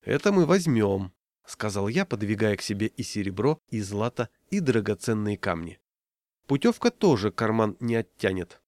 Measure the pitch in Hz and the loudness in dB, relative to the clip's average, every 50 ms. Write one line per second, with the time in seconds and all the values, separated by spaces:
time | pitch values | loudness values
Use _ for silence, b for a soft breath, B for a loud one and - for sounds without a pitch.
0 | _ - - 147 - 208 202 190 175 147 175 202 175 165 131 113 107 98 98 98 | _ -2 -2 2 2 4 4 4 4 6 4 2 4 2 4 4 4 4 2 0
1 | 98 92 _ _ _ _ _ _ _ - - _ - 107 95 104 98 101 117 175 | -2 -6 _ _ _ _ _ _ _ -20 -12 _ -6 -4 -2 -2 -2 0 0 -2
2 | 196 - - 107 107 101 107 101 110 107 101 95 - - 107 98 107 110 _ - | -2 -2 -2 -4 -2 -2 0 2 2 0 0 0 -2 -6 -4 -2 -2 -4 _ -6
3 | 110 - - 104 101 95 92 95 107 135 156 - _ _ - 110 104 95 104 101 | -10 -6 -6 -4 -4 -4 -4 -2 0 0 0 -2 _ _ -6 -6 -6 -4 -4 -2
4 | 107 120 - - 120 - _ _ _ _ - 208 175 135 117 113 101 101 107 - | -4 -4 -2 -4 -6 -6 _ _ _ _ -4 -2 0 2 2 2 2 0 -4 -2
5 | - - 113 107 107 104 104 95 - 101 87 82 82 85 - _ _ _ _ _ | -2 -2 -2 0 0 -2 -4 -2 -2 -4 -4 -4 -6 -12 -14 _ _ _ _ _
6 | _ _ _ _ _ _ _ _ _ _ 139 139 - 233 226 - - 240 - _ | _ _ _ _ _ _ _ _ _ _ -2 2 2 0 0 2 -2 -2 -2 _
7 | - 190 143 104 95 107 - - 117 110 110 113 110 107 95 _ 120 117 117 113 | 2 4 4 4 2 -2 -2 0 0 0 2 2 0 0 -2 _ -4 -2 -2 -2
8 | 110 _ _ _ - 101 95 92 87 - - _ _ | -2 _ _ _ -2 -2 -2 -2 -6 -8 -12 _ _